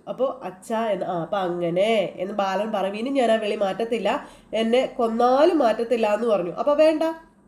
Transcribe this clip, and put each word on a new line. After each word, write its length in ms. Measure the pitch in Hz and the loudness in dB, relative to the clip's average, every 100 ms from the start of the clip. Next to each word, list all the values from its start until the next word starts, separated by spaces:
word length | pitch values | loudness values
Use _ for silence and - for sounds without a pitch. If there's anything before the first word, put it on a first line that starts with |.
| - | -12
അപ്പോൾ 200 | 208 262 - | -4 -4 -4
"അച്ഛാ" 380 | 185 180 - 220 226 | -12 -14 -6 -4 -2
എന്ന്. 180 | 185 - | -2 -2
"ആ, 80 | 175 | -4
അപ്പം 180 | 156 202 | -4 -4
അങ്ങനെ" 520 | 180 175 170 170 214 220 165 - | -2 -2 -2 0 2 2 0 -4
എന്ന് 160 | 190 | -6
ബാലൻ 340 | 208 196 190 220 | -2 -2 -2 -2
പറയും. 260 | 208 185 208 | -2 -4 -4
"ഇനി 120 | 247 | -2
ഞാൻ 220 | 277 233 | 0 2
ആ 60 | 220 | 2
വിളി 180 | 214 220 | 0 -2
മാറ്റത്തില്ല, 540 | 202 - 226 220 190 277 - - - | -2 -2 -4 -2 -2 -4 -6 -20 -8
എന്നെ 280 | 214 226 247 254 - | -2 2 2 0 -2
കൊന്നാലും 640 | 226 226 240 262 330 330 | -2 2 4 6 6 4
മാറ്റത്തില്ല" 500 | 240 214 233 247 214 | 2 2 0 0 2
എന്ന് 140 | 208 233 | 0 2
പറഞ്ഞു. 260 | 196 170 170 | 0 -2 -2
"അപ്പോൾ 180 | 285 294 | 0 4
വേണ്ട, 260 | 311 311 330 330 - _ | 4 4 -2 -4 -14 _